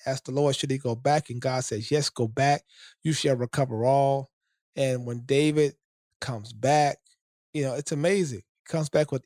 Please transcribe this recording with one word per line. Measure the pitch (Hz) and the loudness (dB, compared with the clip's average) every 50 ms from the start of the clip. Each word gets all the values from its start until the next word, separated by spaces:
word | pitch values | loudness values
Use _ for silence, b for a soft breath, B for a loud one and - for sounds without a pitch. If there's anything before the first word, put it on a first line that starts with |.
| - | -6
asked | 135 135 135 - | -4 -4 -4 -6
the | - | -4
Lord, | 131 139 147 147 131 - | -2 0 2 2 2 0
"Should | - 139 | -2 -2
he | 131 135 | -2 -2
go | - 123 117 | -2 -4 -4
back?" | 113 131 143 147 151 151 - | -2 0 2 2 2 0 -2
And | 120 123 | -6 -6
God | - 131 127 127 123 | -4 -2 -2 -2 -2
says, | - 117 107 110 - | -4 -4 -6 -4 0
"Yes, | 143 151 139 - | 0 0 0 0
go | - - 123 110 | -2 -2 -4 -2
back. | 110 - 135 143 143 151 - B B B B B B B - | 0 0 2 2 2 2 -2 B B B B B B B -4
You | 156 156 | -2 -2
shall | - - 147 135 120 | 0 2 0 0 0
recover | 123 120 - - 139 127 117 110 117 | 0 -2 -2 0 -2 0 0 0 2
all." | 127 135 139 139 139 139 139 131 - _ _ _ _ _ _ _ _ - | 2 4 4 4 2 2 0 -4 -8 _ _ _ _ _ _ _ _ -6
And | 139 139 135 131 127 120 | -2 -2 0 -2 -2 -4
when | 120 120 120 120 | -6 -8 -6 -2
David | 131 139 139 151 156 151 151 151 143 - _ _ _ _ _ _ _ _ - | 0 2 4 4 4 4 4 2 2 0 _ _ _ _ _ _ _ _ -12
comes | - - 127 110 104 117 117 | -8 -8 -8 -8 -10 -12 -8
back, | 107 117 131 147 151 147 143 - - _ _ _ _ _ _ _ _ _ _ - | -2 0 2 4 4 4 4 0 -2 _ _ _ _ _ _ _ _ _ _ -6
you | 151 139 | -4 -2
know, | 135 123 | -2 -2
it's | 139 143 - | -4 -6 -4
amazing. | 165 143 147 175 196 202 180 147 123 95 | -4 0 0 2 2 2 0 -2 -4 -8
He | - _ _ _ _ - | -12 _ _ _ _ -6
comes | - 165 156 147 | -4 -4 -2 0
back | - 156 151 147 | 2 0 0 2
with | - 131 - | -2 -6 -4